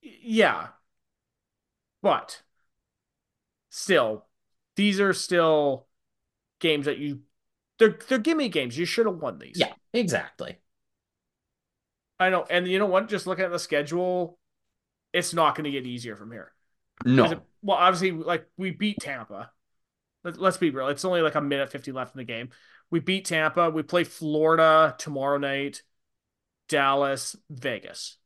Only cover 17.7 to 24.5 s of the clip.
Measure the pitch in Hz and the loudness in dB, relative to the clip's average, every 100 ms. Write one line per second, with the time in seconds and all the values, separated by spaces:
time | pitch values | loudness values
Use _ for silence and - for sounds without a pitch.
17.7 | 180 180 185 190 165 160 170 160 - 190 | 4 4 4 -2 -2 -4 -4 -6 -10 -8
18.7 | 165 208 202 - 131 110 101 113 _ _ | -4 -4 -4 -10 -12 -12 -14 -16 _ _
19.7 | _ _ _ _ _ 175 160 185 180 170 | _ _ _ _ _ -14 -2 0 2 0
20.7 | 131 131 143 190 175 160 151 143 139 135 | 0 -4 -4 -2 0 2 0 -2 -4 -4
21.7 | 135 131 131 123 131 120 117 123 - _ | -8 -12 -10 -10 -12 -12 -10 -12 -18 _
22.7 | - _ 170 - 190 190 160 156 151 170 | -20 _ -4 -2 -2 0 0 0 2 0
23.7 | 160 151 180 165 - 156 151 156 | 0 0 0 0 -6 -4 2 4